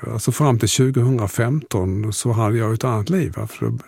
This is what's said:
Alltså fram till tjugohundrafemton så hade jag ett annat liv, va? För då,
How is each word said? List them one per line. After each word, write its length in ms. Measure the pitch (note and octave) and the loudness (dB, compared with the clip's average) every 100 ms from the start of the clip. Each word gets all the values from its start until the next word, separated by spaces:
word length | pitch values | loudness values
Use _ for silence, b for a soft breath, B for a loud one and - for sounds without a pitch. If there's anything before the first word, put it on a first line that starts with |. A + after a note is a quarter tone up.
| A#2+ | -8
Alltså 200 | A2+ - | -4 -2
fram 260 | - D3+ A#2 | 2 2 4
till 100 | A2 | 2
tjugohundrafemton 1400 | - C3 B2+ B2 B2+ G2+ - A#2 D3+ - G#2 F#2 F#2+ G#2+ | 2 2 4 2 2 0 0 0 0 -2 -2 0 0 -2
så 200 | G#2 B2 | -2 0
hade 260 | A2 G#2+ A#2 | 2 2 2
jag 160 | A2 | 0
ett 100 | A2+ | 0
annat 260 | C3 A2+ G2+ | 0 -2 0
liv, 220 | F#3 D3+ - | 0 -2 -4
va? 100 | A2 | -10
För 200 | - A#2 | -4 -4
då, 120 | A#2 | -4